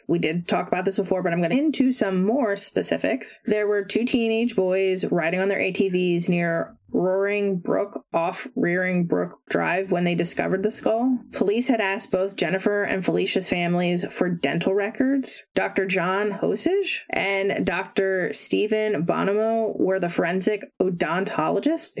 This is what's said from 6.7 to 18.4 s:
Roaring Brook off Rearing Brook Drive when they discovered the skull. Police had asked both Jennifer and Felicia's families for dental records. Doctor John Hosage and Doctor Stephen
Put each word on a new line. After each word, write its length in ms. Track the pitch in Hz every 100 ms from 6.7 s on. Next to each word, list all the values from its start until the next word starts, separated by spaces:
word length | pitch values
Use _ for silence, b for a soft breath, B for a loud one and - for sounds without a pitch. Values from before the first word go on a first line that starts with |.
| - _
Roaring 600 | 175 180 190 196 208 202 190
Brook 460 | - 190 202 - -
off 340 | 220 - - - -
Rearing 500 | 175 175 185 180 175
Brook 320 | 180 175 - -
Drive 420 | 175 165 175 190
when 100 | 175
they 100 | 175 170
discovered 460 | 170 - 170 185
the 60 | 208
skull. 440 | - 214 220 254 247 -
Police 360 | - 202 220 240
had 120 | 226
asked 300 | 196 196 -
both 240 | 185 196 190
Jennifer 460 | 165 185 202 208
and 200 | 202 190
Felicia's 440 | 175 170 180 190 185
families 560 | 180 175 175 175 175 -
for 160 | - 180
dental 460 | 175 139 160 170
records. 680 | 196 202 - 262 277 254 - -
Doctor 320 | - 190 196 190
John 460 | 185 175 190 208
Hosage 760 | 196 170 196 320 392 349 - -
and 560 | - 190 196 196 -
Doctor 680 | 190 180 196 - 190 190 175
Stephen 720 | -